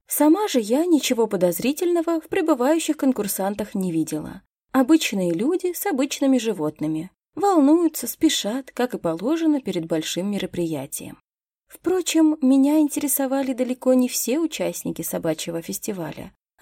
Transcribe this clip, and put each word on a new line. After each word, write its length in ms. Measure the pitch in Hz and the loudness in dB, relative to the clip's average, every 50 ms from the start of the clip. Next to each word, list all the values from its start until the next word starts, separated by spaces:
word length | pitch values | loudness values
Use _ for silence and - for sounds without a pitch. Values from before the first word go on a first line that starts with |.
| _ _ | _ _
Сама 400 | - - 285 302 320 381 427 403 | 0 2 6 6 6 4 4 0
же 120 | - 262 | 0 0
я 260 | 214 202 226 285 339 | 0 2 0 0 2
ничего 420 | 359 339 277 - - 254 226 226 214 | 4 2 2 2 0 0 0 0 0
подозрительного 920 | 202 185 180 180 170 - - 240 302 - 370 349 349 339 320 330 330 320 | 2 2 2 2 0 0 -2 -2 -2 0 0 0 0 0 0 0 -2 -2
в 60 | - - | -4 -4
прибывающих 680 | - 392 339 320 311 240 294 285 320 330 - - 302 302 | -4 -2 2 2 2 2 4 2 2 2 0 -2 -2 0
конкурсантах 760 | - 269 254 - 208 196 - - 190 196 208 202 214 202 - | 0 0 0 0 -2 -4 -4 -4 -4 -4 -4 -4 -8 -6 -4
не 180 | 202 185 185 | -4 -4 -2
видела. 520 | 165 160 156 156 156 151 160 - - 196 - _ _ _ _ _ | 0 -2 -2 -2 -4 -8 -8 -10 -14 -16 -20 _ _ _ _ _
Обычные 600 | - 262 262 233 320 320 - - - 196 185 175 170 | 2 2 4 6 4 4 4 2 0 0 0 0 0
люди 400 | 165 214 285 370 359 - 359 349 | 0 0 0 0 0 -2 -4 -4
с 140 | - - 415 | -4 -4 -2
обычными 500 | 349 247 277 277 - - 285 269 262 247 | 0 0 -2 -2 -2 0 2 4 4 4
животными. 720 | 214 226 208 175 151 151 151 - 151 156 156 156 165 185 - _ _ _ _ | 2 0 -2 -2 -4 -4 -4 -4 -4 -4 -4 -4 -6 -8 -14 _ _ _ _
Волнуются, 720 | - 381 403 381 330 269 269 311 349 349 320 311 - - | -2 0 2 4 4 6 6 6 4 4 0 -2 -2 -8
спешат, 640 | 233 - - 320 311 - - - 202 226 269 269 - | -8 -4 0 2 2 2 2 -2 -4 -4 -6 -8 -10
как 220 | _ - 247 247 - | _ -4 -4 -4 -4
и 60 | 190 | -4
положено 600 | - 175 160 165 185 247 320 330 330 320 294 277 | -4 -4 -4 -2 -2 -2 -2 0 0 0 0 0
перед 280 | - - 185 180 160 165 | -2 -4 -6 -6 -4 -2
большим 420 | 170 160 160 - - 170 180 202 | -2 -2 -2 -4 -4 -4 -4 -4
мероприятием. 920 | 208 190 190 180 - 180 170 165 160 143 135 143 - - - - - - _ _ _ _ _ _ _ _ _ _ | -4 -4 -4 -6 -4 -4 -4 -4 -4 -6 -8 -10 -12 -12 -12 -14 -18 -20 _ _ _ _ _ _ _ _ _ _
Впрочем, 720 | - - _ 339 359 370 330 - - 320 320 302 302 311 | -20 -8 _ -2 -2 -2 -2 0 2 4 4 4 4 2
меня 380 | - 254 269 277 269 285 302 311 | 2 4 6 6 6 4 4 4
интересовали 760 | 302 285 - 302 294 285 - - 277 262 262 269 277 262 262 | 2 2 0 -4 -2 -2 -2 -2 -2 -2 -2 -2 -2 -2 -2
далеко 420 | 226 254 240 254 254 - 254 254 | -4 -2 -4 -4 -2 2 2 4
не 120 | 254 254 247 | 4 4 2
все 300 | - - - - 247 311 | -2 -4 -2 -2 -2 0
участники 640 | 339 320 - - 185 175 175 - - - 165 - | -2 -2 -4 -4 -6 -6 -6 -6 -6 -8 -6 -6
собачьего 600 | 165 - - 180 170 170 156 156 - - 170 165 165 | -8 -6 -6 -4 -2 -2 -4 -4 -6 -8 -8 -8 -8
фестиваля, 680 | - 196 - - - 208 185 165 151 - - - - - _ _ _ _ _ | -8 -10 -8 -6 -8 -8 -6 -8 -8 -10 -12 -14 -16 -18 _ _ _ _ _